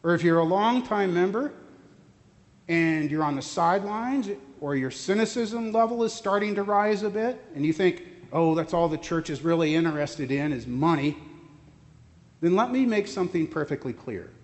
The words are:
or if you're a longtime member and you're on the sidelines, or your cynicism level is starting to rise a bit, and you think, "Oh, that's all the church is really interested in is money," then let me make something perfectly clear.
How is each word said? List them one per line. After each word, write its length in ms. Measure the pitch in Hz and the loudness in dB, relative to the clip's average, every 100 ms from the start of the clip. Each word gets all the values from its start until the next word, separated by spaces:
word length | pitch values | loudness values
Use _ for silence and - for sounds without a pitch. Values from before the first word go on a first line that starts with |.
or 120 | 170 | 0
if 100 | 170 | 2
you're 140 | 165 165 | 4 4
a 60 | |
longtime 680 | 160 185 220 247 247 208 190 | 4 2 2 0 0 0 0
member 400 | 170 185 214 285 - - - - - - _ - _ _ _ - | 2 0 0 -6 -10 -20 -20 -20 -20 -20 _ -20 _ _ _ -2
and 420 | 165 165 156 147 | 2 2 2 0
you're 120 | 156 | 0
on 140 | 151 139 | 0 -2
the 60 | |
sidelines, 880 | - - 170 196 202 214 247 269 202 202 - - | -6 0 2 2 -2 -4 -2 -2 -4 -8 -12 -10
or 140 | 147 | -4
your 160 | 139 131 | -2 -2
cynicism 800 | - - 202 220 247 220 233 226 | -6 -2 2 2 0 -4 -4 -2
level 300 | 220 226 240 | 2 2 2
is 100 | 226 | -2
starting 420 | - 202 202 214 202 | -2 0 0 0 -2
to 60 | |
rise 400 | 202 202 214 208 | 0 2 2 0
a 80 | 208 | -2
bit, 340 | 202 233 254 - | -2 -4 -4 -12
and 100 | 143 | -2
you 80 | 151 | 0
think, 300 | 160 180 170 - - - | 4 2 2 -12 -20 -4
"Oh, 220 | 160 165 160 | 2 4 2
that's 180 | 160 | 0
all 140 | 175 170 | 2 2
the 100 | 156 | 0
church 320 | - 165 160 | -2 -4 -2
is 120 | 135 | -4
really 340 | 165 170 156 160 | 0 2 4 2
interested 560 | 165 151 147 - 131 | 2 0 -4 -4 -2
in 200 | 139 151 | 0 0
is 140 | 131 120 | -4 -4
money," 520 | 123 156 160 143 151 - - - - - - - - - - - _ | 0 2 4 0 -4 -16 -20 -20 -20 -20 -20 -20 -20 -20 -20 -20 _
then 160 | 170 185 | 2 2
let 140 | 240 | 2
me 160 | 254 247 | 2 2
make 200 | 214 196 | 2 -2
something 400 | - 180 175 156 | -4 -2 -2 -2
perfectly 460 | 160 147 139 131 | -4 -4 -4 -6
clear. 380 | 117 - 98 - - | -8 -8 -10 -12 -20